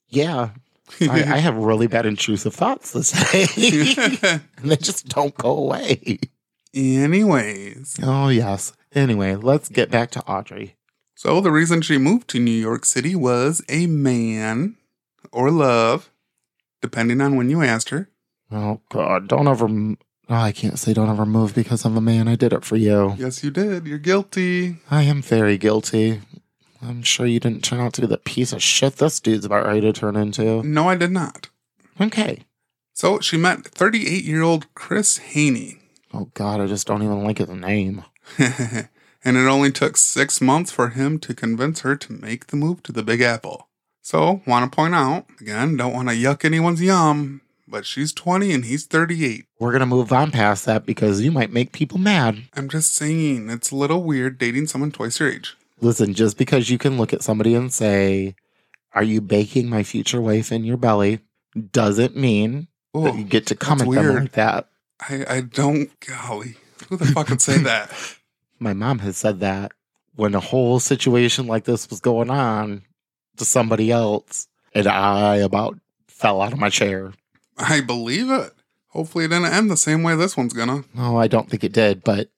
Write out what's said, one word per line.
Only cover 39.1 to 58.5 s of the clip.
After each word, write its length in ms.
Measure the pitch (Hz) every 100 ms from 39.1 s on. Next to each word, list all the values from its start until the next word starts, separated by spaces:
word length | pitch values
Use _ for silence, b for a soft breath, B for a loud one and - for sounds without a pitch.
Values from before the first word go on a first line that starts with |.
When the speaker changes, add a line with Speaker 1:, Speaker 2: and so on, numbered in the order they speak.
| b 127
Speaker 2:
And 100 | 127
it 120 | 131
only 240 | 139 143
took 240 | 135 139 -
six 420 | - - 143 -
months 320 | 131 147 175
for 180 | - 117
him 300 | 120 139 156
to 140 | -
convince 480 | 117 117 113 139 160
her 160 | 127 139
to 160 | -
make 340 | 123 107 117 -
the 80 | 147
move 260 | 151 175
to 100 | -
the 100 | 110
Big 160 | 107 117
Apple. 480 | 120 113 - - _ _ _ _
So, 400 | - 160 160 202 -
wanna 220 | 120 123
point 260 | - 156 175
out, 300 | 135 165 - -
again, 340 | 107 107 143 147
don't 160 | 123
wanna 200 | 120 127
yuck 340 | 117 123 143 156
anyone's 360 | 160 165 165
yum, 600 | 180 190 160 147 143 139 _ _ -
but 180 | 104 -
she's 280 | - 151
twenty 400 | - 175 185 202
and 100 | 147
he's 220 | 117 139 -
thirty-eight. 600 | 160 165 170 143 110 - -
Speaker 1:
We're 140 | 120
gonna 120 | 123 127
move 280 | 123 117
on 180 | 127 151
past 340 | 127 104 101 -
that 200 | 110 -
because 340 | 110 107 98
you 100 | 127
might 200 | 160 110
make 220 | 117 123
people 240 | - 160 190
mad. 460 | 190 196 120 107 123 -
Speaker 2:
I'm 140 | 139
just 260 | 156 151 -
saying, 540 | 151 160 156 131 107
it's 220 | 117 -
a 40 | 139
little 280 | 143 170
weird 340 | 170 139 127 131
dating 300 | 120 123 151
someone 240 | 131 147
twice 260 | - 113 -
your 100 | 151
age. 280 | - - - _ -
Speaker 1:
Listen, 320 | 117 113 104
just 240 | 98 110 -
because 320 | 131 135 117
you 80 | 123
can 200 | 143 131
look 140 | 110
at 120 | -
somebody 300 | - 107 110
and 200 | 117 127
say, 600 | - 107 101 98 98 95 95 _